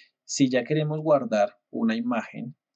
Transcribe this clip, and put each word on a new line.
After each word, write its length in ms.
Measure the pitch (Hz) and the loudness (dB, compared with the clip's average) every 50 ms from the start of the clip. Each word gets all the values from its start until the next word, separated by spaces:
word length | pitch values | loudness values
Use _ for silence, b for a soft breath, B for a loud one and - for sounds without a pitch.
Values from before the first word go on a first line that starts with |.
| B B B _ _ | B B B _ _
Si 260 | - - - 139 127 | -8 0 0 2 2
ya 140 | 127 123 120 | 2 0 0
queremos 360 | - 151 156 151 151 151 156 | 0 0 0 0 -2 -4 -2
guardar 560 | 156 156 147 135 123 113 110 104 101 - - _ _ _ | 2 2 2 2 2 0 2 2 2 2 0 _ _ _
una 240 | - 120 117 113 110 | -6 -2 0 0 0
imagen 640 | 117 120 123 123 110 - - - 110 113 139 - _ _ _ _ | 0 -2 -2 -2 -2 -4 -6 -10 -12 -12 -12 -14 _ _ _ _